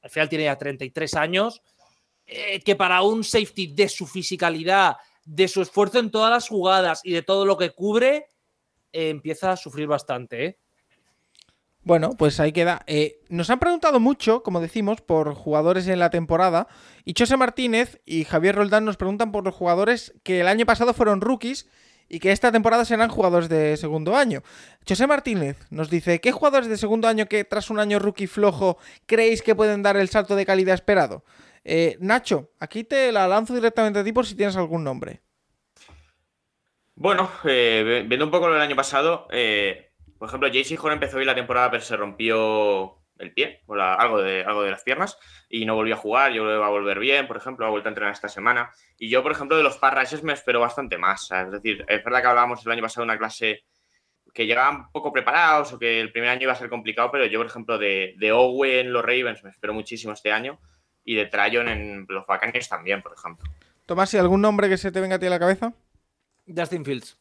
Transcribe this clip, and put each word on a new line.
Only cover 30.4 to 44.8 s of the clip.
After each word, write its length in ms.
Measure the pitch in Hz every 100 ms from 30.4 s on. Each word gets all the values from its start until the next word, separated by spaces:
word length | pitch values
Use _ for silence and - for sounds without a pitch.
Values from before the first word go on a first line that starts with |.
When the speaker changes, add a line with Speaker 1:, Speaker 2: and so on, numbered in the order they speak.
| 196
Speaker 2:
calidad 280 | 190 185
esperado?". 480 | 185 - 196 139 101 _ - - _ -
Eh, 320 | 160 165 165
Nacho, 500 | 185 240 - 160 147 _
aquí 240 | 160 214
te 280 | 226 277 254
la 160 | 214 185
lanzo 260 | 202 226
directamente 440 | 247 226 226 214 208
a 60 |
ti 80 | 202
por 120 | 226 226
si 80 |
tienes 220 | 185 202 190
algún 280 | 165 165
nombre. 360 | 147 131 - - _ _ _ _ _ _ - - _ _ _ _ _ _ _ _ _
Speaker 3:
Bueno, 360 | - 170 185 190 -
eh, 380 | 156 127 120 110
ve-, 180 | 110 120
viendo 220 | 110 127
un 60 | 151
poco 180 | 175 170
lo 60 |
del 80 | 156
año 140 | 147 135
pasado, 500 | 139 139 156 170 -
eh, 600 | 123 113 104 98 90 _ _ - _
por 100 | 110
ejemplo, 200 | 131 139
J 160 | 127
C 140 | 135 160
Horn 140 | 151
empezó 220 | 151 139 131
bien 100 | 135
la 80 |
temporada, 360 | 123 120 123 123
pero 120 | 117
se 140 | - 107
rompió 1040 | 101 98 113 110 110 107 104 98 95 _ _ _
el 140 | 92
pie, 300 | - 151 - -
o 80 |
la, 200 | 104 92
algo 260 | 92 117 107
de, 200 | 95 95
algo 180 | 92 104
de 80 | 98
las 120 | 98